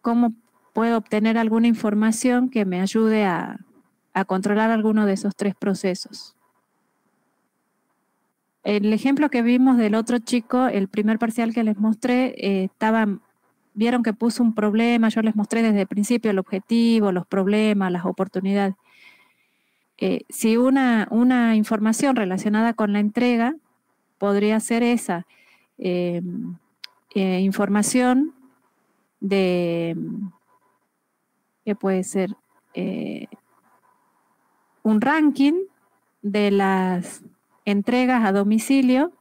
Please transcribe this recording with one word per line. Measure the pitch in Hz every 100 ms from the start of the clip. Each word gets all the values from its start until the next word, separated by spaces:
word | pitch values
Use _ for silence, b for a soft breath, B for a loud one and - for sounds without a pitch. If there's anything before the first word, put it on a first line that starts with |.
¿Cómo | - 233 240 226 _ _ _
puedo | - 233 233
obtener | 214 214 220 226
alguna | 226 220 233
información | 226 214 208 220 220 254 247 254
que | 233 196
me | 180
ayude | 190 220 220 220
a, | 202 165 - - - _ _ _ _
a | - 190
controlar | 190 202 208 220
alguno | 226 214 214 208
de |
esos | 196 202
tres | - 202
procesos? | 190 208 190 190 180 - - - _ _ _ _ _ _ _ _ _ _ _ _ _ _ _ _ _ _ _ _ _ _ _
El | - 208 208
ejemplo | 214 262 277 294
que | 247
vimos | 233 247 262 247
del | 214
otro | 220 226 240
chico, | 226 247 226 247 254
el | 208 196
primer | 208 214 220
parcial | 233 226 226
que | 226
les | 220 202
mostré, | 214 220 247 247 254 -
eh, | 196 196
estaba, | 190 _ 220 226 214 190 _ _ _ _ _
vieron | 202 233 247
que | 233
puso | 214 233 -
un | 233
problema, | 220 208 208 233 240 226
yo | 220
les | 220 214
mostré | 208 226
desde | 226 208
el | 190
principio | 202 208 240 226
el | 196
objetivo, | 190 190 - 233 233 226 208
los | 180 175
problemas, | 190 190 208 214 208 190
las | 180
oportunidades. | 180 185 190 185 190 202 196 190 b b b b b b b b b b b _
Eh, | 190 - -
si | - 220 226
una, | 254 269 254 226 202
una | 220 247 254 233 220
información | 214 220 214 226 277 254
relacionada | 196 185 208 214 233
con | 226 214
la | 202
entrega | 208 220 247 233 233 320 _ _ _ _ _ _
podría | 202 202 208 220
ser | - 233
esa, | 240 240 - 175 - b b b b _
eh, | 185 180 175 175 180 175 175 175 _ _ - _ _
eh, | 208 190 185
información | 196 190 202 202 214 254 247 254 302 - _ _ _ _ _ _ _ _
de, | 196 196 185 180 175 170 165 165 165 - 196 _ _ _ _ _ _ _ _ _ _ _ _ _
¿qué | -
puede | 208 196 190
ser? | 185 196 185 - _ _ _
Eh, | - 185 185 - - - - _ _ _ _ _ _ _ _ _ _ _ _ _ _
un | 220 214
ranking | 247 311 302 262 277 339 381 _ _ _ _ _
de | 208 202 208
las | 196 196 190 185 180 175 - - _ _ _
entregas | - 202 202 247 254 254
a | 214
domicilio | 196 202 220 220 269 254 254 330 -